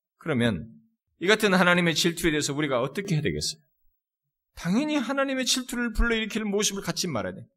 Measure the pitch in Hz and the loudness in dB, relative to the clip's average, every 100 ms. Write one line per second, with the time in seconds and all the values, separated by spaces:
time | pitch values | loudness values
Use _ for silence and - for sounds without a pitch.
0 | _ _ 175 135 120 92 - - _ _ | _ _ -4 2 2 0 -6 -18 _ _
1 | _ _ 170 185 214 185 180 175 170 165 | _ _ 2 4 4 4 6 6 4 2
2 | 175 165 180 151 143 139 151 127 135 208 | 0 0 0 0 0 -2 0 0 0 -4
3 | 196 160 123 76 - - _ _ _ _ | -2 0 0 -2 -6 -8 _ _ _ _
4 | _ _ _ _ _ - 170 202 302 302 | _ _ _ _ _ -10 -2 0 0 0
5 | 233 277 269 262 262 254 247 240 240 208 | 0 -2 0 -2 -2 -2 -4 -6 -4 0
6 | 233 226 220 220 220 196 202 196 190 165 | 2 2 -2 -4 -2 0 0 -2 -6 -4
7 | 180 127 92 92 113 | -4 -4 -4 -8 -16